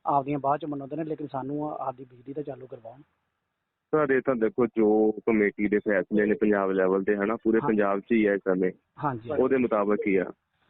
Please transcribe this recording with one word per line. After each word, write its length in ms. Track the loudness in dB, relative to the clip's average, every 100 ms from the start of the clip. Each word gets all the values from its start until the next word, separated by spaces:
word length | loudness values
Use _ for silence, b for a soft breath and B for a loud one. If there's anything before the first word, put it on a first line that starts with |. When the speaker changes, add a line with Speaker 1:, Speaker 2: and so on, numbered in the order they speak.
| -2
Speaker 1:
ਆਪਦੀਆਂ 340 | -2 0 -2
ਬਾਅਦ 200 | -2 -2
'ਚ 60 | -4
ਮੰਨਦੇ 300 | -8 -8 -8
ਨੇ, 80 |
ਲੇਕਿਨ 240 | -6 -8 -8
ਸਾਨੂੰ 420 | -8 -8 -6 -6
ਆਪਦੀ 340 | -6 -8 -8
ਬਿਜਲੀ 300 | -16 -20 -14
ਤਾਂ 100 | -12
ਚਾਲੂ 240 | -10 -12 -14
ਕਰਵਾਉਣ। 340 | -16 -18 -20 -20 _ _ _ _ _ _ _ -4 0
Speaker 2:
ਸਰ, 180 | 2
ਇਹ 80 | 2 0
ਤਾਂ 100 | 0
ਦੇਖੋ, 300 | 0 0 0
ਜੋ 460 | 2 4 4 2
ਕਮੇਟੀ 560 | 0 0 2 2 0 0
ਦੇ 120 | 0
ਫੈਸਲੇ 460 | 2 0 0 0 2
ਨੇ 80 |
ਪੰਜਾਬ 380 | 2 2 2 2
ਲੈਵਲ 300 | 2 2 2
'ਤੇ, 140 | 0 0
ਹਨਾ, 200 | 0 -2
ਪੂਰੇ 240 | 0 2
Speaker 1:
ਹਾਂ। 60 | 2
Speaker 2:
ਪੰਜਾਬ 300 | 2 2 0
'ਚ 60 | 0
ਹੀ 120 | 2 4
ਆ 80 |
ਇਸ 60 | 2
ਸਮੇਂ। 320 | 0 0 0 -4 _ -6
Speaker 1:
ਹਾਂਜੀ। 260 | -6 -6 -6
Speaker 2:
ਉਹਦੇ 280 | 0 2 2
ਮੁਤਾਬਕ 420 | 2 0 0 0 2
ਹੀ 80 | 0
ਆ। 100 | 0 -8 _ _